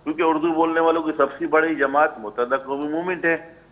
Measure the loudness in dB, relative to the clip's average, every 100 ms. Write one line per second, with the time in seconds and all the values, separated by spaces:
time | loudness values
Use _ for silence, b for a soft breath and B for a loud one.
0 | -6 0 2 2 2 2 2 2 2 2
1 | 0 0 0 -2 0 2 2 0 0 2
2 | 2 0 -8 -4 -2 -2 -2 -6 -4 -4
3 | -4 -2 0 -2 -4 -20 -16